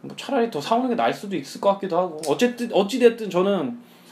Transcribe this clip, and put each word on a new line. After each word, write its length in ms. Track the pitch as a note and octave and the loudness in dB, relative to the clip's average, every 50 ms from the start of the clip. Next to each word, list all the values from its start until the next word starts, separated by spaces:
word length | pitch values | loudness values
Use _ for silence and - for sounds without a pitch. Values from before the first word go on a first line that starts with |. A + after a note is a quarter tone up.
뭐, 140 | - C#3 - | -14 -14 -14
차라리 360 | - - - C#4 B3+ A#3 A#3 | -12 -8 -2 0 0 0 0
더 100 | - D3 | -2 -6
사오는 260 | C#3 - A3+ A#3 C4 B3+ | -2 0 0 0 0 0
게 60 | A#3 | 0
나을 160 | - A#2 - - | 0 0 0 0
수도 220 | - - G3+ G3 | -2 -8 -6 -6
있을 240 | D3+ C3+ - - - | -6 -8 -8 -12 0
것 100 | - G3+ G3 | 0 0 0
같기도 240 | G3 - F3+ E3 | 0 -2 -2 0
하고. 240 | E3+ F#3 F3+ D3+ D#3 D#3+ | 0 0 -2 -4 -6 -2
어쨌든, 440 | D3 D3 - B3 A#3+ A#3+ - A#3+ G3+ | -2 2 2 2 0 2 -2 -8 0
어찌됐든 580 | - C4+ D4+ - C4 B3 A#3+ A#3 A3+ A#3 A3 F#3+ | 2 2 2 2 2 6 6 6 6 4 -6 -2
저는 480 | E3+ F3+ F#3 G3+ G3+ F3+ D3 B2 A#2+ A#2+ - - - - - - | 0 2 2 2 2 0 0 -4 -6 -10 -14 -20 -20 -20 -20 -20